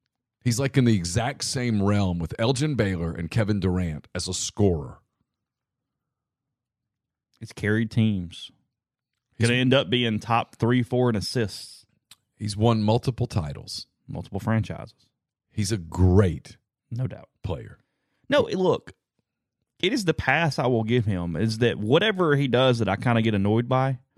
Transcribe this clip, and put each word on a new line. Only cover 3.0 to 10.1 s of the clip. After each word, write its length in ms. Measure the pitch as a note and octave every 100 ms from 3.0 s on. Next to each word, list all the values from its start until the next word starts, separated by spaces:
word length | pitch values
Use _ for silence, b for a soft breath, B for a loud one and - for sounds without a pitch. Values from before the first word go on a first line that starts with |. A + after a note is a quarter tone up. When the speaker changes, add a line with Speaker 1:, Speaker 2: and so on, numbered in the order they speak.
| E2
Speaker 1:
and 180 | D#2+ E2+
Kevin 300 | A#2 G#2 G#2
Durant 480 | F#2 F2+ F2+ D2+ - F2
as 120 | F2
a 60 |
scorer. 680 | F2+ - - G2+ E2 C2 - _ _ _ _ _ _ _ _ _ _ _ _ _ _ _ _ _ _ _ _ _ _ _ _
Speaker 2:
He's 120 | A2
carried 400 | - G#2 G#2+ A2+
teams. 580 | - A2 G2 F2 F2+ - _ _ _ _ _ _ _ _ -
Speaker 1:
He's 100 | A#2
Speaker 2:
Gonna 120 | B2
end 140 | B2+
up 160 | C3 F#2
being 300 | B2 A#2+